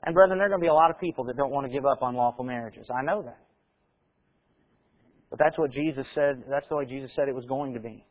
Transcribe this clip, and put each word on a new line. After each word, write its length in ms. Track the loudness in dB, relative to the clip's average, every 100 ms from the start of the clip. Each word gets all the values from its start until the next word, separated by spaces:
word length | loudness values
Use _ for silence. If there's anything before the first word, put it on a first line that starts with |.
| 0
And 80 |
brethren, 240 | 6 6 6
there 100 | 0
are 20 |
gonna 120 | 2
be 60 | 4
a 60 |
lot 180 | 6 6
of 80 | 4
people 240 | -6 -4 -6
that 120 | -2
don't 140 | -2
wanna 180 | -2 -4
give 160 | -2 0
up 160 | 0
on 140 | -2 0
lawful 280 | 0 0
marriages. 440 | -6 -6 -8 -14 -8
I 100 | -6
know 180 | -2 -4
that. 180 | -6 -16 _ _ _ _ _ _ _ _ _ _ _ _ _ _ _ _ _ _ _
But 100 | 2
that's 180 | 2 4
what 140 | -2
Jesus 340 | 0 -4 -4 -6
said, 300 | 0 0 0 -4
that's 180 | -6 -2
the 60 | -4
way 100 | -4
Jesus 260 | -8 -8 -2
said 120 | -2
it 80 | -2
was 100 | -4
going 280 | -4 -4
to 60 | -8
be. 260 | -10 -16 _